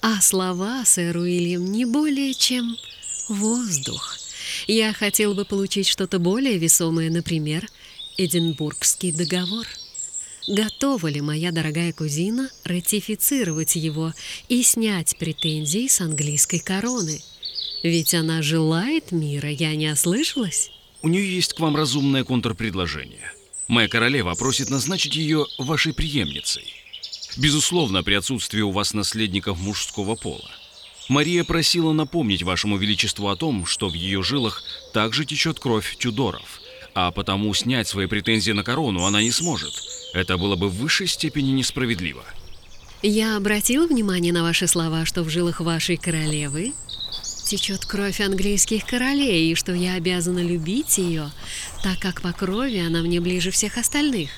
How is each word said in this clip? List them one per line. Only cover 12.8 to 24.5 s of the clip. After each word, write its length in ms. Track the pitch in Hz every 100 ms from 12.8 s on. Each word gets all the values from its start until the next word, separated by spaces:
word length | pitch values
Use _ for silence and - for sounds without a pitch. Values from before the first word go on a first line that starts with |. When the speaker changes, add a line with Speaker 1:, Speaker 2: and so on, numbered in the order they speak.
| - 208 190 214 - 277 202 156 160 170
Speaker 1:
его 380 | 160 151 160 160 - - -
и 120 | 247
снять 560 | 240 - 220 190 156 -
претензии 680 | 165 156 160 156 151 180 262
с 120 | -
английской 580 | 170 147 147 147 - 175
короны? 600 | - 190 233 247 165 151 - - - - - -
Ведь 320 | 170 165 156
она 280 | 175 160 160
желает 680 | 147 160 156 165 220 320 -
мира, 380 | 170 151 143 143
я 260 | 143 156 156
не 160 | 156
ослышалась? 800 | 151 175 202 320 - 208 - - - - -
Speaker 2:
У 80 | 160
нее 120 | 180
есть 320 | 202 180 165
к 60 | -
вам 160 | 160 151
разумное 480 | 151 139 139 135
контрпредложение. 1080 | 123 127 117 104 110 92 85 73 64 53 - - - - -
Моя 220 | 117 110
королева 460 | 117 117 139 90 85
просит 340 | 127